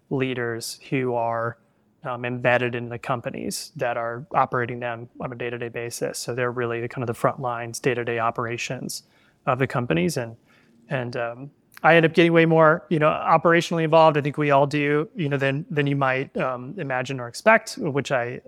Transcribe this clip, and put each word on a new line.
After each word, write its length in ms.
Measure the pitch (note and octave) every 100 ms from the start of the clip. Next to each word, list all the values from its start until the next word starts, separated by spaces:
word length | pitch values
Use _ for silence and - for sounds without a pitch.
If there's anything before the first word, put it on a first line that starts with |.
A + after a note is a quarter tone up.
| -
leaders 680 | C#3+ C3 B2+ A#2+ A2+ - - -
who 240 | C#3 B2+
are, 420 | A#2+ A#2 A#2 A#2 - _ _ _ _
um, 220 | C#3 A#2+ B2
embedded 480 | B2 B2 B2 B2
in 160 | A#2+ A#2
the 80 | A#2+
companies 720 | - B2 C3+ - - - - D3+
that 200 | B2+ A#2+
are 300 | A#2 A#2 D#3+
operating 460 | D#3+ C3 B2+ A#2+ B2
them 300 | B2 A#2 A#2+ -
on 140 | C#3
a 20 |
day-to-day 360 | A#2+ A#2+ A#2+ A#2+
basis. 480 | A#2 A#2 - C#3+ -
So 160 | -
they're 180 | A#2+ B2
really 300 | B2 A#2 A#2
the 60 | A#2+
kind 140 | -
of 40 | A#2+
the 80 |
front 260 | A2+ C3 C3
lines, 400 | B2+ A#2 A#2 A#2
day-to-day 380 | C#3+ A#2+ A#2+ A#2
operations 840 | A2+ A#2 A#2 A#2 - B2+ - - - _ _ _ -
of 120 | B2+
the 80 | C3
companies. 520 | C3+ A#2+ D#3+ F3+ D3
And, 180 | A#2 A2+ _ _ _ _ -
and, 260 | C#3 B2 B2
um, 340 | A#2 A#2+ C#3+ _ _ -
I 140 | E3 E3
end 100 | D#3+
up 80 |
getting 180 | E3 E3+
way 140 | E3 E3
more, 400 | D#3+ D#3 E3 -
you 100 | D#3+
know, 100 | D3+
operationally 760 | D3+ - E3 F3 E3 - E3+
involved. 320 | D#3+ D#3+ D#3+ D3+
I 60 |
think 160 | C#3+ C#3+
we 120 | D3
all 160 | C#3 C#3+
do, 440 | D3 C#3+ D3 D#3+
you 140 | B3 C#3+
know, 80 | C#3+
than, 300 | C3+ C#3 -
than 180 | D3 C#3+
you 80 |
might, 400 | C#3 C3+ C3 C#3 A3
um, 380 | C3+ B2 B2 C#3+
imagine 420 | C#3 B2+ B2+ C3+
or 80 | A#2+
expect, 480 | - G#3+ A3 - -
which 340 | F#3 C3+ C#3
I 300 | C3+ A#2+ C3